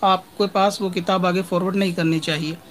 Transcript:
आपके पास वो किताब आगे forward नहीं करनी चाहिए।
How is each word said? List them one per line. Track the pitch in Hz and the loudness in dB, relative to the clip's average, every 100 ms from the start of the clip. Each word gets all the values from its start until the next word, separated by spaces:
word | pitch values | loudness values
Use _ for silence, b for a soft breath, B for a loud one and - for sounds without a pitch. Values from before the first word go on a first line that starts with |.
आपके | 196 185 - - 202 | 2 2 -2 -4 0
पास | 196 202 202 | 2 2 0
वो | 196 | -4
किताब | 180 170 190 180 | -2 0 2 2
आगे | 180 | 0
forward | 175 175 185 196 | 0 0 0 0
नहीं | 196 | 0
करनी | 175 160 160 | 0 0 0
चाहिए। | 160 156 156 170 - | -2 -4 -4 -8 -14